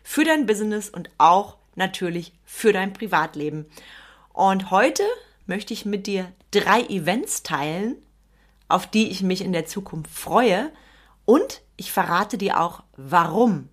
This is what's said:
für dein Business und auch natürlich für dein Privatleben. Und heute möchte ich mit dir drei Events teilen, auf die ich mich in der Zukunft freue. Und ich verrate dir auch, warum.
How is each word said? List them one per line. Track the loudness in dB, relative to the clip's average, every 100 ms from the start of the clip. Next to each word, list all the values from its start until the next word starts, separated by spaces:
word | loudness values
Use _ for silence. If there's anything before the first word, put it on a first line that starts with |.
für | -6 0
dein | 2 2 2
Business | 0 -2 -4 -6
und | -12 -8 4
auch | 6 6 2 -8 _ -4
natürlich | -4 -4 -6 -6 -10 _ -18
für | 0 2
dein | 2 0
Privatleben. | -6 -2 0 0 -4 -6 -6 -10 -18 -20 -20 -20 -20 _
Und | 0 2 2 2
heute | 2 2 2 -2 -4 -10 _ -8
möchte | -8 -8
ich | -8
mit | -6 -6 -4
dir | -4 -6 -12 _
drei | 0 4 4
Events | 2 -2 0 -2 -2 -6
teilen, | -6 -4 -4 -4 -4 -6 _ _ _ _ _ _ -2
auf | -2 2
die | 0 0
ich | 0
mich | -2 -2
in | -2
der | -4 -4
Zukunft | -8 -10 -10 -12
freue. | -12 0 2 4 2 0 -8 _ _ _ _ 4
Und | 4 4 -8 _ -16
ich | -6
verrate | -2 0 0 -2 -4
dir | -2 0
auch, | -2 -4 -20 -20
warum. | -2 2 2 2 2 0 -6